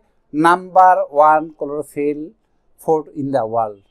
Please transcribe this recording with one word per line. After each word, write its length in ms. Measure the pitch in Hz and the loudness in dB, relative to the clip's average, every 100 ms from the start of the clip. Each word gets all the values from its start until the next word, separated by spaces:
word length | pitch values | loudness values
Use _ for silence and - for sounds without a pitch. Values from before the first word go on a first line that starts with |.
| _ _ _ | _ _ _
নাম্বার 600 | 147 165 180 185 180 185 185 190 | -2 2 0 0 4 4 4 0
ওয়ান 400 | 143 151 156 160 - | 2 4 4 -2 -10
chlorophyll 680 | 143 147 147 - 147 147 160 226 _ _ _ _ - | -8 -8 -10 -6 -6 -6 -12 _ _ _ _ _ -4
food 180 | 160 147 156 | -2 -4 -10
in 60 | 139 | -6
the 140 | 135 | -4
world, 360 | 113 113 110 101 _ | -4 -4 -4 -8 _